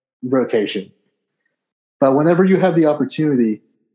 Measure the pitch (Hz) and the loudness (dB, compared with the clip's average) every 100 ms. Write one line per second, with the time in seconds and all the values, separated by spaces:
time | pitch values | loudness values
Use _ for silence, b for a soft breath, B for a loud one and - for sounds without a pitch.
0 | _ _ 127 131 120 113 98 104 - _ | _ _ -4 -2 0 -2 -2 -6 -10 _
1 | _ _ _ _ _ _ _ _ _ _ | _ _ _ _ _ _ _ _ _ _
2 | 135 135 156 170 190 185 185 165 156 151 | 0 2 2 2 2 2 2 2 0 0
3 | 135 - 151 131 113 107 _ _ _ | -4 -2 -2 0 0 -4 _ _ _